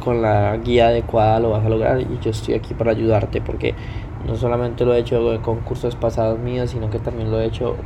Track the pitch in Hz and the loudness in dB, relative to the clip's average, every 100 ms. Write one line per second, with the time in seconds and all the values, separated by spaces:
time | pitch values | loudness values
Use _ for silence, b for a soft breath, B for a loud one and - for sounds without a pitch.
0 | 123 120 110 104 101 113 120 120 117 117 | -2 0 2 4 2 0 2 6 6 4
1 | 113 117 110 110 117 107 110 110 117 131 | 2 2 4 4 2 2 2 2 2 0
2 | 123 127 113 110 - 113 - - 113 110 | -2 -4 -4 -4 -2 -4 -4 -2 0 2
3 | 113 107 110 117 113 113 120 113 B B | 4 2 2 -4 -4 -4 -2 -4 B B
4 | B - - 113 120 120 120 117 123 120 | B -8 -6 -2 0 0 -2 0 2 2
5 | 120 120 117 113 113 113 110 127 120 117 | 2 0 2 0 -2 -4 -4 -4 -4 -2
6 | 117 113 113 113 123 127 120 123 110 113 | -2 0 0 0 -2 -2 -4 -4 -4 -4
7 | 117 117 110 113 113 - 120 - | -4 -4 -2 0 -2 -2 -4 -6